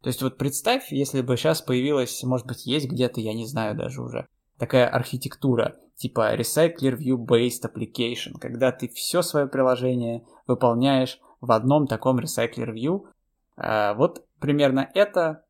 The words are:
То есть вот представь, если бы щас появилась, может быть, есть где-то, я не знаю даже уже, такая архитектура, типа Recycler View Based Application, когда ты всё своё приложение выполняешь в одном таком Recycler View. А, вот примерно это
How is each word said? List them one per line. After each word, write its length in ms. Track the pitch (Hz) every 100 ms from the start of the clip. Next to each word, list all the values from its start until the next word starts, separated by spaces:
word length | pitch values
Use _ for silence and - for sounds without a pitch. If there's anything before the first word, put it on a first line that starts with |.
То 60 | 127
есть 160 | 123
вот 140 | 131 -
представь, 540 | 135 135 220 262 -
если 300 | 139 139 135
бы 160 | 123 123
щас 240 | 156 156
появилась, 640 | - 127 135 143 123 -
может 240 | 127 127 113
быть, 180 | - -
есть 240 | 143 135
где-то, 320 | 117 123 123
я 140 | 110 110
не 100 | 113
знаю 300 | 135 110 104
даже 260 | - 131
уже, 260 | 120 123 - _ _ _
такая 300 | 120 131 123
архитектура, 880 | 123 120 127 - - 139 117 - - _ -
типа 400 | - - 110 113
Recycler 640 | 117 - 165 165 135 123
View 200 | 135 127
Based 460 | 113 117 123 120
Application, 720 | - - 113 - 117 123 - -
когда 320 | 120 117 127
ты 160 | 123 120
всё 340 | - - 175
своё 260 | 170 151 135
приложение 760 | 135 131 123 127 123 117 117 - - -
выполняешь 720 | 123 123 117 135 135 127 - _ _
в 120 | 120
одном 340 | 110 123 147 143
таком 320 | 110 127 127
Recycler 560 | 117 - 117 - 120
View. 320 | 113 135 196 - _ _ _ _ -
А, 360 | - 110 104
вот 320 | 107 160 - _ _
примерно 500 | 143 147 143 131 135 190
это 480 | 202 190 160 156